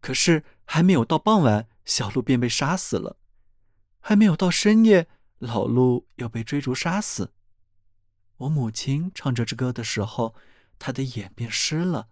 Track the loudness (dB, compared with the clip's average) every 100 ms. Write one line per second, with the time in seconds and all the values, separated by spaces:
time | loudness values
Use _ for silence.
0 | -6 -2 2 0 0 _ -4 2 4 4
1 | 2 0 2 4 4 2 -2 _ -8 -6
2 | -4 -4 0 0 0 -2 -2 -2 -2 -4
3 | -6 -14 _ _ _ _ _ _ _ _
4 | 0 4 4 4 0 2 4 6 8 6
5 | 4 _ _ _ -6 -2 0 2 4 2
6 | _ -12 -8 -8 -6 -6 -4 -4 -2 -2
7 | -4 -6 -8 _ _ _ _ _ _ _
8 | _ _ _ _ -4 -2 -2 -4 -4 -4
9 | -4 -6 -4 -2 -4 -4 -6 -4 -6 -6
10 | -6 -4 -6 -8 _ _ _ _ -10 -8
11 | -8 -8 -12 -12 -8 -4 -4 -2 -2 -4
12 | -8